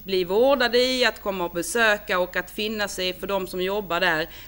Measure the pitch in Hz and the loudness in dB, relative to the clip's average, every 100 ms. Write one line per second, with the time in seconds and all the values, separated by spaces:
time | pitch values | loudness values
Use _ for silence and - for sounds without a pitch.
0 | 185 190 175 202 262 277 240 240 254 254 | -4 -2 2 4 4 4 4 4 2 4
1 | 233 - 214 190 170 170 165 240 226 208 | 2 0 -4 -4 -4 -4 -2 2 4 2
2 | 208 185 180 185 180 - 214 214 202 - | 0 0 0 -4 -6 -4 -4 -2 -4 -2
3 | 185 180 190 196 185 185 185 202 190 170 | -4 -4 -4 -4 -4 -4 -2 -2 -2 0
4 | 180 160 165 - | 2 2 -2 -8